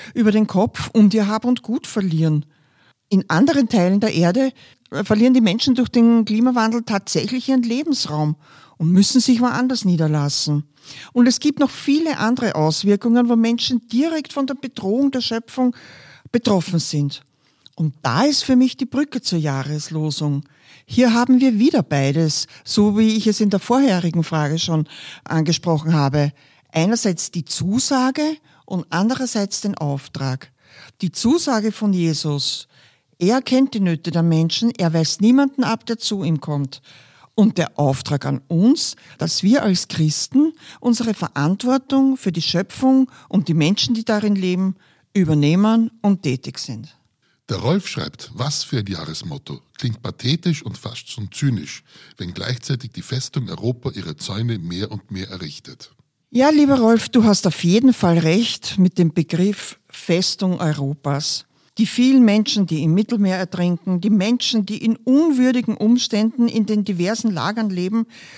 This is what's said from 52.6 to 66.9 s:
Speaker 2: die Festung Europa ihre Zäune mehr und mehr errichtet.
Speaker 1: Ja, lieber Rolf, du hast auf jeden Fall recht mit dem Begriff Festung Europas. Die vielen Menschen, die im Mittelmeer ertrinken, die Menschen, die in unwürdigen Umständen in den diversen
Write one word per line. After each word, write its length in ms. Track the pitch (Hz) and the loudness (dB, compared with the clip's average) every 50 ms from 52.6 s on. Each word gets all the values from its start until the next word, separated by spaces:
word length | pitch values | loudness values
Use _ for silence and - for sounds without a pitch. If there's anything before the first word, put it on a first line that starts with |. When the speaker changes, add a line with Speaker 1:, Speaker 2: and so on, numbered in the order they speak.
| - - 135 120 - 113 | -6 -6 -8 -8 -8 -12
Speaker 2:
die 100 | - 90 | -14 -14
Festung 480 | - - 123 131 - - - 147 117 90 | -10 -8 -8 -8 -8 -8 -8 -8 -8 -8
Europa 400 | 82 85 104 123 127 123 - 131 | -8 -6 -6 -6 -6 -6 -8 -10
ihre 280 | - 101 85 82 76 | -10 -8 -10 -10 -10
Zäune 420 | - - - 95 107 117 120 117 95 | -10 -10 -8 -6 -6 -4 -4 -4 -6
mehr 320 | 82 85 87 92 107 - | -6 -8 -8 -8 -8 -8
und 180 | 110 98 - - | -10 -12 -12 -12
mehr 200 | 98 95 95 95 | -12 -12 -12 -12
errichtet. 640 | 95 90 87 73 - - - - - - - - _ _ _ _ _ _ _ _ | -12 -12 -14 -14 -14 -16 -20 -20 -20 -20 -20 -20 _ _ _ _ _ _ _ _
Speaker 1:
Ja, 220 | - 247 269 302 | 0 2 4 4
lieber 280 | 311 294 294 277 277 254 | 4 4 4 4 4 4
Rolf, 300 | 226 226 233 220 - - | 4 4 4 4 2 2
du 140 | - 240 226 | 2 4 6
hast 240 | 214 196 - - | 6 4 4 2
auf 160 | 180 - - - | 0 -2 0 2
jeden 300 | 170 190 233 269 262 226 | 2 4 6 6 4 4
Fall 260 | - 202 170 165 170 | 4 2 2 4 4
recht 580 | 160 160 175 220 233 - - - - - - | 4 2 2 2 0 0 -4 -8 -10 -4 0
mit 220 | 202 180 175 - 185 | 2 2 2 4 2
dem 140 | 175 156 - | 2 2 2
Begriff 640 | 170 151 - 170 165 185 208 202 - - - - - _ _ | 0 -2 0 0 0 0 0 -2 -4 -8 -12 -14 -18 _ _
Festung 680 | - - - - 170 180 180 - - - 196 185 175 - | -18 -8 -4 -2 0 0 0 -2 -4 -2 -2 -2 -2 -2
Europas. 880 | 170 151 151 147 139 139 147 143 - 139 139 139 160 - - - - _ _ _ _ _ _ - | -2 -2 -2 -2 -4 -6 -6 -6 -6 -4 -4 -4 -4 -6 -8 -8 -10 _ _ _ _ _ _ -2
Die 80 | 226 | -2
vielen 360 | - - 240 247 262 269 262 233 | 0 0 0 2 4 6 6 6
Menschen, 440 | 208 202 220 208 - - 208 185 | 6 6 4 2 0 0 -2 0
die 160 | - 160 151 165 | 0 0 0 0
im 100 | 156 165 | 2 2
Mittelmeer 440 | 202 214 - 240 208 202 185 185 | 2 0 0 0 0 0 0 0
ertrinken, 640 | 185 185 175 - 180 175 180 175 165 - 190 185 175 | -2 -4 -6 -4 -2 -2 0 -2 -2 -2 -4 -4 -2
die 120 | 185 208 | 0 0
Menschen, 560 | 220 190 190 226 247 240 - - 233 220 190 | 2 2 2 0 0 -2 -2 -2 -2 -2 -2
die 180 | 208 214 - - | -4 -6 -4 -2
in 100 | 220 226 | -2 -2
unwürdigen 800 | - _ 254 262 294 339 330 277 247 254 262 247 254 - 233 208 | 0 _ 2 4 4 4 4 2 2 2 2 2 0 -2 -2 -2
Umständen 720 | - 208 220 247 240 - - 226 202 220 226 285 247 233 | 0 2 2 2 2 2 0 0 0 0 0 0 0 0
in 200 | 233 - 226 202 | 0 2 0 0
den 160 | 208 214 208 196 | 0 0 0 0
diversen 480 | 214 | -2